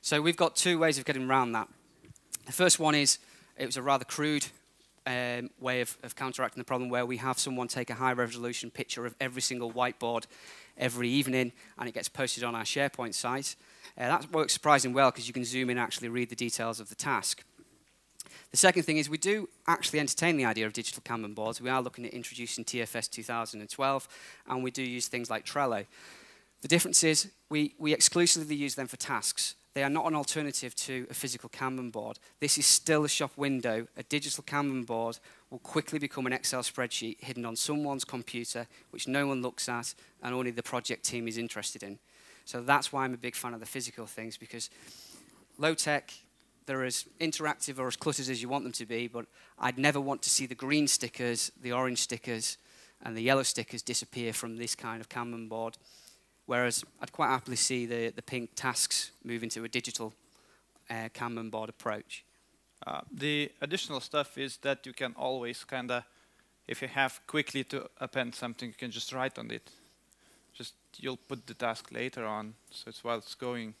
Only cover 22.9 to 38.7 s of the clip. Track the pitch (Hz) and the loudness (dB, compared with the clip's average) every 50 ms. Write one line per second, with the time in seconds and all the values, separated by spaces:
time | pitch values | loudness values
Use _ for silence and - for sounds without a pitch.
22.9 | - 117 110 - - - 113 - 120 117 113 107 - 107 104 104 - - 139 135 | -2 -4 -4 -4 -6 -8 -6 -4 -2 -2 -4 -4 -6 -10 -10 -10 -4 0 2 2
23.9 | 139 135 - - - - - - - - - - 131 127 127 127 123 - 131 123 | 2 2 -2 -6 -16 -18 -18 -18 -20 -20 -8 -4 -2 -2 -2 -2 -2 -2 -2 -2
24.9 | 123 123 120 - - 123 120 - 117 107 - - - 147 143 131 117 101 101 - | 0 -2 -2 -2 -2 -4 -2 -2 -4 -4 -4 -2 0 2 2 2 2 0 -2 -6
25.9 | - - - - - - - - - - _ _ _ _ - 143 165 170 - 127 | -14 -20 -20 -20 -20 -20 -20 -20 -20 -20 _ _ _ _ 2 4 6 6 6 6
26.9 | - - - 160 156 147 - 202 - _ _ _ 151 151 151 147 - - 160 151 | 6 6 6 8 6 4 2 0 -6 _ _ _ 2 2 2 2 0 -2 2 2
27.9 | 151 - - - - 175 175 170 - 165 156 151 151 143 143 139 127 - 131 120 | 4 8 6 6 8 8 6 6 6 4 2 -2 -2 -2 -2 -2 -2 -4 -4 -6
28.9 | - - - - 139 110 - - - - - - - _ _ _ _ 139 139 139 | -4 -6 -4 -2 -2 0 0 0 0 0 -2 -2 -2 _ _ _ _ 0 0 2
29.9 | 143 160 - 165 156 151 139 - - 160 151 143 135 - - 123 - - - - | 2 2 2 2 2 2 0 0 0 0 -2 -2 -2 -4 -6 -4 -4 -4 -4 -2
30.9 | 131 131 120 - 131 - - 135 120 120 - 120 - - 139 131 131 127 127 120 | -4 -4 -4 -4 -4 -4 -4 -4 -4 -6 -8 -14 -8 -4 -2 -2 -2 -2 -6 -6
31.9 | 110 113 107 113 110 - - - _ _ 147 143 - - 143 - - - - - | -6 -6 -6 -6 -10 -12 -16 -20 _ _ 2 4 4 6 8 8 8 8 8 6
32.9 | 156 151 151 143 - - 151 135 - - 143 139 139 127 117 123 110 110 117 - | 6 6 6 4 2 2 0 -2 -2 -2 0 2 2 2 2 2 0 0 -2 -4
33.9 | _ - 120 _ - 147 143 147 135 - 143 - 147 143 143 143 135 131 120 113 | _ -14 -6 _ -2 -2 0 -2 -4 -4 -4 -2 0 0 0 0 0 -2 -2 -2
34.9 | 117 113 113 117 117 - _ - - - _ _ - 123 - - - 160 151 - | -2 0 0 -2 -4 -6 _ -20 -20 -20 _ _ -16 -14 -14 -2 -2 -2 -2 0
35.9 | - 151 143 135 - - 131 127 127 127 - - - 127 120 - - - 123 117 | -4 -2 -4 -2 -4 -2 -2 0 0 0 0 -2 -2 0 -2 -4 -2 -2 -2 -2
36.9 | - - 117 113 - - - - 127 123 117 117 113 113 - - 151 151 147 143 | -2 -4 -4 -4 -8 -8 -10 -8 -8 -6 -6 -4 -2 -2 0 0 0 0 0 0
37.9 | 139 135 - - - 123 117 - - 123 117 - - 120 117 - | -2 -4 -4 -6 -6 -8 -8 -6 -6 -6 -6 -4 -6 -6 -8 -8